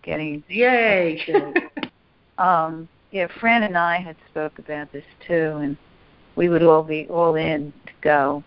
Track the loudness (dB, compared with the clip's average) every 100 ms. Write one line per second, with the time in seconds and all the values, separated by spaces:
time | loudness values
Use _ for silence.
0 | -8 -8 -6 -10 -10 -2 2 2 2 2
1 | 0 -4 0 0 2 -4 -4 -12 -12 _
2 | _ _ _ -2 2 2 0 -6 -14 _
3 | _ -6 -6 -2 0 2 2 0 0 -2
4 | -6 -16 _ -8 -8 -10 -12 -12 -12 -16
5 | -18 _ -2 0 0 -2 -6 -6 _ _
6 | _ _ _ 0 2 6 6 6 4 -6
7 | -4 0 2 2 -2 -4 -6 -12 -20 -6
8 | 0 2 2 -2